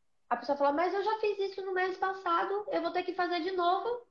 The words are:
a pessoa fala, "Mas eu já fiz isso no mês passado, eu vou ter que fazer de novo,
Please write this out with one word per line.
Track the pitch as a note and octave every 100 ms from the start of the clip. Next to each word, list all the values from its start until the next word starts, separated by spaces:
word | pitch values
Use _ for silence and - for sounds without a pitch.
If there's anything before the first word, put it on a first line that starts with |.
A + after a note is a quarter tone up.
| _ _ _
a | A#3+
pessoa | - C#4+
fala, | C#4+
"Mas | D4 F4
eu | G4
já | G4 A4
fiz | G#4 G4
isso | G4 -
no | F#4+
mês | F#4 F#4 F#4
passado, | G4 F#4+ F4 E4+ F#4+ G4+ G#4
eu | E4
vou | E4
ter | F4+
que | F4+
fazer | F4+ F4 F4
de | F4
novo, | F#4 F4 F#4 A4+ B4 -